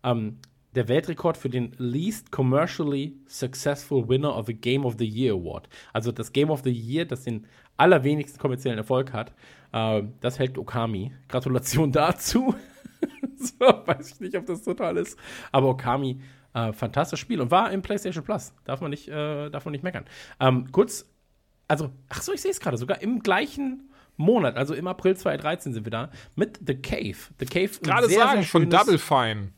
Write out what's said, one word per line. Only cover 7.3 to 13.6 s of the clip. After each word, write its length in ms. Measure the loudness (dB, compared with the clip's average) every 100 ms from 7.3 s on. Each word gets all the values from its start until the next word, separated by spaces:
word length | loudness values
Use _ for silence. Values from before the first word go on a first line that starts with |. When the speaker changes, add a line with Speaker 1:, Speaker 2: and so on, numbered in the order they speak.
| -8 -10 _ _ 4
Speaker 1:
allerwenigsten 640 | 6 6 4 0 -4 -4
kommerziellen 380 | -4 -2 -2 -4
Erfolg 340 | 0 0 0
hat, 220 | -6 -8 -14 -20 -20 _
äh, 280 | -2 2 2 0 -4
das 180 | -4 0
hält 180 | -2 -2
Okami. 540 | -6 -4 -2 -2 -6 -10 -6
Gratulation 640 | -4 0 -2 0 2 4
<laughs> 0 |
dazu. 640 | 4 2 0 2 2 2 -2 -8 -20 -20 _ -8 -6 -12 -8
So, 180 | -12
weiß 520 | _